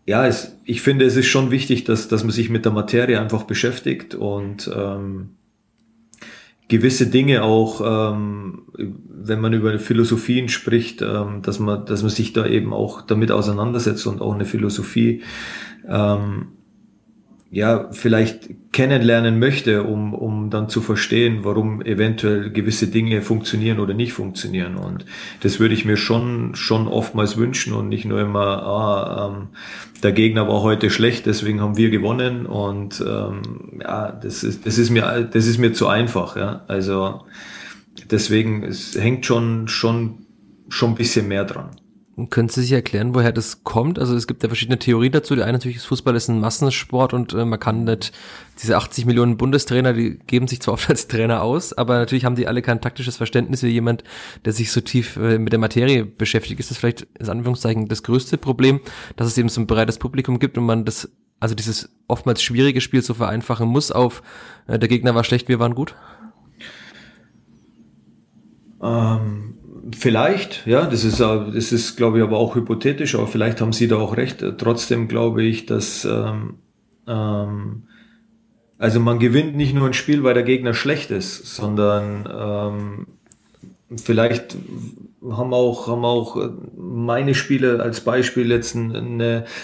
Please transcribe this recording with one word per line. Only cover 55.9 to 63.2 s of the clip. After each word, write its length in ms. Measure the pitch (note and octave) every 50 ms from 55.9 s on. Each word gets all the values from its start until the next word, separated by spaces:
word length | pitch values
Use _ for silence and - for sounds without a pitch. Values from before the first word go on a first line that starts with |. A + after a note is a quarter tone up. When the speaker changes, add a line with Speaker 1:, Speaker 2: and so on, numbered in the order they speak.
| C#3 A#2+ G#2+
Speaker 2:
beschäftigt. 520 | G#2 - - A2+ - - A2 - - - C3
Ist 120 | B2 -
das 80 | B2 -
vielleicht, 280 | - A#2 A#2 - - - - -
in 100 | A#2 G#2+
Anführungszeichen, 580 | - A#2 A#2 B2 B2 - - A#2 A2+ A2+ A2
das 160 | G#2 A2 -
größte 360 | - - A#2 C3 B2+ - - D3
Problem, 420 | - C3+ B2 A2+ B2+ C3+ C#3 C#3 - - - - - - -
dass 100 | - A#2
es 100 | A#2 A2+
eben 140 | B2+ A#2 A2+
so 100 | - A#2+
ein 60 | A2+
breites 320 | G#2+ A2+ A2 A2 A2 A2+ -
Publikum 400 | - B2+ B2+ C3 B2+ - B2 A#2+
gibt 180 | C#3 B2+ -
und 80 | B2 A#2+
man 220 | A#2 A2+ A2+ G#2+
das, 240 | A2+ G#2+ - - - _ _ _ _ _ _
also 160 | G#2+ A2 A2
dieses 360 | G#2+ G#2+ A2+ G#2+ - - - _ _ _ -
oftmals 320 | - - - C3 A2+ -
schwierige 380 | - - A#2 A#2+ C3+ C#3+ B2+ B2+
Spiel 220 | - - - B2+
so 100 | B2 -
vereinfachen 560 | A#2 A#2